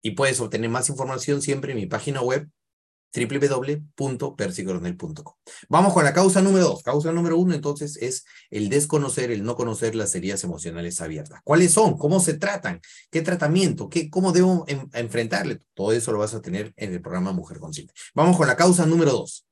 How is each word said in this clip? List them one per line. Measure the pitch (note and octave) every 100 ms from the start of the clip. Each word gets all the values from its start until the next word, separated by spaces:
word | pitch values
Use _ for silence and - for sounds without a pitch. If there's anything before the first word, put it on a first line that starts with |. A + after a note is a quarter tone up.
Y | A2+
puedes | F#2+ C#3 B2+
obtener | A2+ A2+ A2+
más | A#2+ B2
información | C#3+ C3 C3 - C#3+
siempre | C#3 C#3 C#3
en | B2
mi | F#2+
página | A2 D3 C3+
web, | B2 C3+ D3+ _ _ _ _ _ _ -
W | A#2
W | C#3 C#3+
w | C3 C3+ D3+ D3+
punto | - C#3 B2 C3+
percy | - G2 F2+
coronel | F#2+ F2+ F2 F2+
punto | E2 D#2
com. | - _ - - -
Vamos | D#3 F#3+
con | F3+
la | D3
causa | E3 F#3+ F#3
número | F#3+ F#3+
dos. | E3+ G2
Causa | - C#3+ D#3+
número | E3+ E3+ E3
uno, | F#3
entonces, | D#3+ D3 D3 D3 D3
es | B2 B2+ - - _
el | G#2+ G#2
desconocer, | C#3 D3 D#3 C#3 - B2
el | A2+
no | G#2+
conocer | A#2+ A#2 G#2+ A2+
las | A2 G2+ F#2
heridas | F2+ G2
emocionales | F2+ D#2+ E2 E2+ F2 F2
abiertas. | E2 D#2 D2+ -
¿Cuáles | - D#3+ F3
son? | F#3+ G#3+ -
¿Cómo | D3 F#3
se | F3+
tratan? | D3+ G3 G3 - F2 - - _
¿Qué | E3
tratamiento? | E3 F#3 D3 F3 F#3 A#2 G#2+
¿Qué, | E3+ D#3
cómo | F#3 F#3+
debo | F3 F#3 F3+ D#3
en-, | C#3+ C3
enfrentarle? | A#2+ A#2 A#2 A2+ - C#3 G#2+ _
Todo | - G2+
eso | A#2 A2+
lo | G#2+
vas | G#2+
a | A2
tener | - F#2 G#2
en | - G#2+
el | F2+
programa | E2 F2+ F#2+
Mujer | F#2 D#2+ -
Consciente. | D#2+ - - - - -
Vamos | E3 F3+
con | C#3
la | A#2+
causa | F#3+ F3+
número | D#3 E3 D#3
dos. | A#2+ - - _